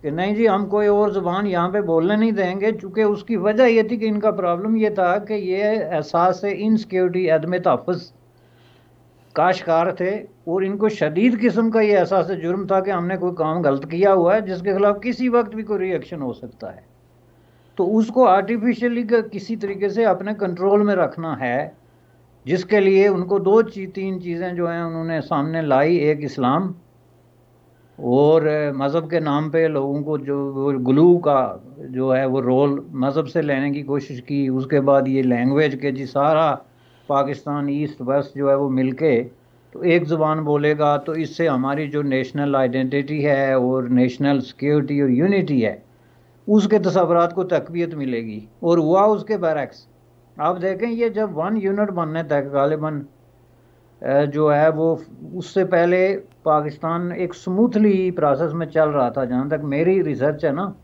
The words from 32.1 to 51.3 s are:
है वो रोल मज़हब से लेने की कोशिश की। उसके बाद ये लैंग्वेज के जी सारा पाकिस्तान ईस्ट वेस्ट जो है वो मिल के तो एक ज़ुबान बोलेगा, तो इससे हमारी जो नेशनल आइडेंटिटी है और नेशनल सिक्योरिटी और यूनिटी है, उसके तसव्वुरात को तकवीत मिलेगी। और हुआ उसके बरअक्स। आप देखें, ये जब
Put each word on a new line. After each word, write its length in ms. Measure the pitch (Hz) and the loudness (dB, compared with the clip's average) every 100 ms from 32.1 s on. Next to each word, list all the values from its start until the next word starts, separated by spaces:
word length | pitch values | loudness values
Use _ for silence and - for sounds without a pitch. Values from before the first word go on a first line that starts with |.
है 160 | 131 135 | 0 2
वो 140 | 131 | 0
रोल 460 | 123 127 143 139 - | 2 2 2 0 -6
मज़हब 340 | 135 131 147 | -4 -2 -2
से 180 | 147 170 | -2 -2
लेने 280 | 147 135 143 | 0 -2 -2
की 120 | 143 | -4
कोशिश 380 | 143 143 139 127 | -4 -4 -4 -14
की। 280 | 123 143 135 | -6 -2 0
उसके 320 | 131 131 147 | -2 0 2
बाद 280 | 135 139 131 | 4 4 4
ये 140 | 135 | 2
लैंग्वेज 520 | 127 120 123 139 151 | 2 2 2 2 2
के 180 | 131 143 | 0 -6
जी 140 | 131 127 | -6 -4
सारा 560 | 139 147 156 160 139 - _ _ _ - | 0 2 2 2 -2 -8 _ _ _ -2
पाकिस्तान 600 | 139 139 139 147 143 143 | 0 0 -4 -6 -6 -4
ईस्ट 300 | 143 151 151 | -4 -4 -6
वेस्ट 380 | 123 143 139 139 | -2 -2 -2 -2
जो 120 | 139 | 0
है 60 | 139 | 2
वो 120 | 139 | 0
मिल 240 | 131 131 | 0 -2
के 300 | 127 156 117 123 _ _ _ _ | 0 2 2 -2 _ _ _ _
तो 100 | - | -4
एक 220 | 175 170 | 2 2
ज़ुबान 360 | 156 165 156 156 | 2 0 0 0
बोलेगा, 560 | 147 147 147 151 151 143 | 0 0 2 2 2 0
तो 180 | 143 | -2
इससे 320 | 160 151 - 165 | -6 -6 -2 0
हमारी 420 | 131 135 139 147 | 0 -2 -4 -4
जो 140 | 147 | -4
नेशनल 540 | 143 131 127 143 143 135 | -2 -2 -2 -4 -2 0
आइडेंटिटी 640 | 127 131 131 139 139 151 | 0 0 -2 -2 -2 -2
है 360 | 147 139 135 131 | 0 2 2 2
और 300 | 123 131 120 | 0 -2 2
नेशनल 520 | 123 127 - 143 139 | 2 2 0 0 0
सिक्योरिटी 600 | 123 - 139 147 147 143 | -4 -6 0 0 0 0
और 100 | 139 | 2
यूनिटी 500 | 127 180 202 156 135 | 2 2 2 0 0
है, 220 | 110 - _ _ _ _ _ _ - | 0 -4 _ _ _ _ _ _ 2
उसके 300 | 214 202 214 | 2 4 2
तसव्वुरात 540 | 180 175 165 170 170 | 2 2 2 4 2
को 120 | 180 | -2
तकवीत 500 | 180 165 - 170 170 | -2 -2 -2 -6 -6
मिलेगी। 540 | 156 131 120 113 107 107 _ | -6 -6 -6 -6 -12 -16 _
और 160 | 170 170 | 0 2
हुआ 240 | 156 185 | 4 4
उसके 340 | 208 208 - 208 | 4 2 -2 -2
बरअक्स। 520 | 170 151 131 - _ _ _ _ _ - | -2 -2 -6 -12 _ _ _ _ _ -4
आप 160 | 151 180 | -2 -2
देखें, 320 | 185 190 233 | -4 -4 -4
ये 220 | 233 233 | -2 -2
जब 240 | 208 214 | -2 -4